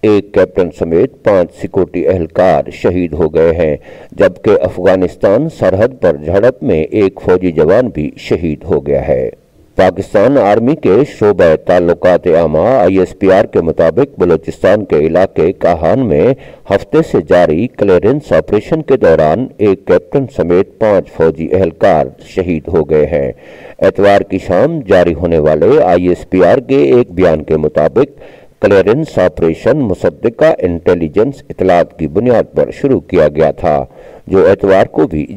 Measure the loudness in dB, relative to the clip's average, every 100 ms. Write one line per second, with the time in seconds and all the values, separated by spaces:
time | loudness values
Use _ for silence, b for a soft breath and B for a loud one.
0 | 2 0 0 -2 -2 -2 -4 -4 -2 0
1 | 0 -2 0 0 0 -6 -8 -4 -4 -2
2 | -2 -2 -4 0 2 2 -2 -4 -4 -2
3 | -4 -2 -2 2 0 0 -2 -4 B B
4 | B -2 -2 0 0 0 0 -2 0 0
5 | -2 -2 0 0 -2 -2 -2 0 -2 0
6 | -2 -2 -2 0 0 -2 -2 -2 -2 0
7 | -2 -2 -2 0 0 0 2 2 0 -4
8 | -8 -8 -6 -4 -4 -6 -4 -4 -2 -4
9 | -2 -2 -4 -10 _ _ _ 0 0 0
10 | -4 0 2 2 2 2 0 0 2 2
11 | 0 0 0 2 2 2 0 0 2 0
12 | 2 2 2 2 2 0 0 2 2 0
13 | -2 -2 2 2 2 -2 -2 0 0 2
14 | -4 -2 0 0 -2 -2 0 0 0 0
15 | 0 0 0 0 -2 0 -2 0 0 0
16 | 0 0 0 -2 B B -4 -4 0 -2
17 | 0 -2 2 2 2 0 -4 -2 0 2
18 | 2 -2 0 -2 0 -4 -2 -6 -2 0
19 | 2 2 2 0 -4 -2 -2 -2 0 -2
20 | 0 -6 -6 -6 0 0 0 _ 0 0
21 | -2 -2 -2 0 -4 -2 -2 0 0 2
22 | -2 -8 -10 -6 -4 -4 -2 -4 0 0
23 | 0 -2 -4 -8 B B B B -2 2
24 | 2 2 -2 -8 -2 0 0 -2 0 2
25 | 2 0 -2 0 0 2 2 2 2 0
26 | 0 -2 -2 0 2 2 0 0 2 2
27 | 0 0 0 0 -2 -2 -2 0 0 0
28 | -2 -4 B B B _ 2 2 2 0
29 | -2 -2 -2 0 -4 -2 -2 -2 -2 -2
30 | -4 -2 -6 0 0 2 -4 -2 -2 -2
31 | -2 -2 -4 -4 -16 -4 0 2 0 -4
32 | -6 -2 0 0 0 -2 -4 -2 -2 -2
33 | -2 0 0 2 -2 0 -2 -2 -4 B
34 | B B -2 2 2 2 2 0 0 -4
35 | -2 -4 -8